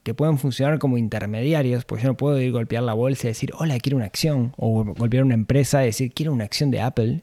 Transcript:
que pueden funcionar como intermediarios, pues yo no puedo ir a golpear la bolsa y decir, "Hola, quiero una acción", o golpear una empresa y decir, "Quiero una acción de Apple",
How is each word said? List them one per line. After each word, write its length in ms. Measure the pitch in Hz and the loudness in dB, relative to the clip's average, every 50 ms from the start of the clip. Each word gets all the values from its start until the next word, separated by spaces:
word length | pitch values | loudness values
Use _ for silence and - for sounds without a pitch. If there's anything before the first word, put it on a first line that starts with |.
que 120 | - - 113 | -8 -6 -4
pueden 240 | - 147 160 156 131 | 0 2 2 2 2
funcionar 400 | 147 139 117 - 135 143 156 131 | 0 -2 -2 0 0 0 0 2
como 180 | - 135 123 | 2 0 2
intermediarios, 880 | 120 113 104 113 107 101 104 107 110 123 147 160 151 135 123 123 117 - | 2 0 -2 -2 -4 -4 -4 -4 -2 0 0 0 2 2 0 0 -2 -4
pues 160 | - 113 110 | -4 -4 -2
yo 80 | 120 135 | 0 0
no 80 | 123 | 0
puedo 240 | - 139 147 143 135 | 0 0 0 2 2
ir 80 | 127 127 | 0 0
a 40 | |
golpear 320 | 117 120 113 - 113 117 123 | 0 -2 -2 -2 -2 -2 -2
la 100 | 120 110 | -2 0
bolsa 320 | 113 123 135 135 - - | 0 0 0 0 -2 -4
y 60 | 117 | -4
decir, 200 | 110 - - 131 - - | -4 -4 -6 -6 -4 -4
"Hola, 200 | 165 160 131 117 | -2 -2 -2 -2
quiero 180 | - 131 139 131 | -2 0 0 0
una 80 | 107 | -2
acción", 480 | 92 - - - 156 147 127 117 127 - | -2 -4 -2 0 0 2 2 0 -2 -2
o 260 | - 123 113 113 110 | -2 0 0 2 2
golpear 420 | 110 104 - - 120 113 123 131 135 | 0 0 -2 -2 0 2 2 4 4
una 100 | 135 120 | 4 4
empresa 480 | 113 107 - 123 143 139 - - 139 | 2 2 2 2 2 2 4 2 2
y 60 | 131 117 | 2 2
decir, 260 | 110 - 135 120 - | 0 -2 -4 -4 -4
"Quiero 180 | - 156 160 | -4 -2 -2
una 120 | 143 117 104 | 0 -2 -2
acción 260 | - - - 151 139 | -2 -2 0 0 2
de 100 | 117 101 | 2 0
Apple", 400 | 107 131 - 120 110 113 131 165 | 0 -2 0 0 0 0 0 -2